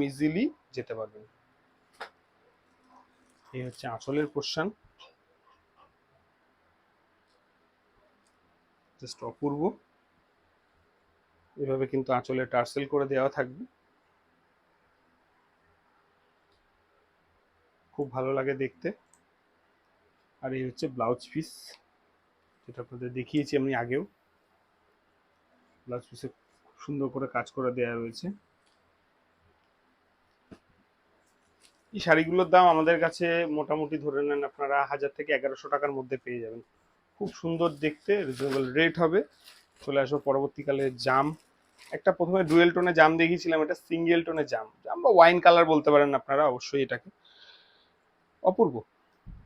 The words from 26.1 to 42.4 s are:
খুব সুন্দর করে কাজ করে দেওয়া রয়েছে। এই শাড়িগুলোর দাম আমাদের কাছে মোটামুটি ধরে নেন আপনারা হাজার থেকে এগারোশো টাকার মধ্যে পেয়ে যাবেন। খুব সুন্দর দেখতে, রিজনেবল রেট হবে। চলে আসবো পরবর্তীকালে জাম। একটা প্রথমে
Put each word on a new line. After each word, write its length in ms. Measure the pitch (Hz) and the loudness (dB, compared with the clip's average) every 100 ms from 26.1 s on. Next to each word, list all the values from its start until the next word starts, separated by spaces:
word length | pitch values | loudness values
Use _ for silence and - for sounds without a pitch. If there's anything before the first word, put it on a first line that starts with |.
| 120 131 - _ _ | -16 -16 -16 _ _
খুব 120 | _ - | _ -18
সুন্দর 240 | - 143 135 | -10 -6 -6
করে 120 | 135 135 120 | -6 -6 -6
কাজ 100 | 120 - | -8 -6
করে 140 | 127 123 | -4 -2
দেওয়া 160 | 120 117 | -4 -4
রয়েছে। 260 | 117 113 180 202 _ _ _ _ _ _ _ _ _ _ _ _ _ _ _ _ _ _ _ _ _ - _ _ _ _ _ _ _ _ _ _ _ _ _ | -8 -10 -12 -12 _ _ _ _ _ _ _ _ _ _ _ _ _ _ _ _ _ _ _ _ _ -20 _ _ _ _ _ _ _ _ _ _ _ _ _
এই 60 | 214 | -2
শাড়িগুলোর 440 | 170 160 160 180 175 | 2 4 4 2 6
দাম 100 | 180 180 | 6 8
আমাদের 220 | 160 160 165 | 6 4 2
কাছে 220 | 165 165 170 170 165 151 | 0 -2 -2 0 -2 -4
মোটামুটি 380 | 139 156 147 156 | -2 -4 -4 -6
ধরে 160 | 147 139 143 | -4 -4 -2
নেন 120 | 143 - | -2 -6
আপনারা 260 | - 139 139 139 | -6 -2 0 0
হাজার 200 | 143 139 - | -4 -6 -6
থেকে 140 | 147 135 | -4 -2
এগারোশো 280 | 135 135 143 | -2 -6 -4
টাকার 180 | 143 143 135 | -4 -2 -6
মধ্যে 180 | 127 131 | -8 -10
পেয়ে 180 | 123 120 | -8 -10
যাবেন। 180 | 113 117 - _ _ _ _ - | -10 -14 -18 _ _ _ _ -12
খুব 120 | 196 - | -12 -8
সুন্দর 300 | 165 165 170 143 | -6 -2 -2 -2
দেখতে, 280 | 151 - - 202 147 | -4 -4 -2 -2 -2
রিজনেবল 360 | 123 139 135 127 143 | -6 -4 -2 -2 0
রেট 180 | 165 165 | 0 2
হবে। 180 | 165 190 294 _ - - _ _ | 0 0 -2 _ -20 -20 _ _
চলে 140 | - 139 | -4 0
আসবো 140 | 135 143 143 | 0 0 0
পরবর্তীকালে 560 | 135 139 - 143 139 135 123 131 | 0 -2 -6 -4 -2 -2 -4 0
জাম। 200 | 131 147 156 _ _ _ _ - 160 | 2 2 -4 _ _ _ _ -14 -4
একটা 140 | 190 185 | -2 0
প্রথমে 220 | 170 190 | 0 0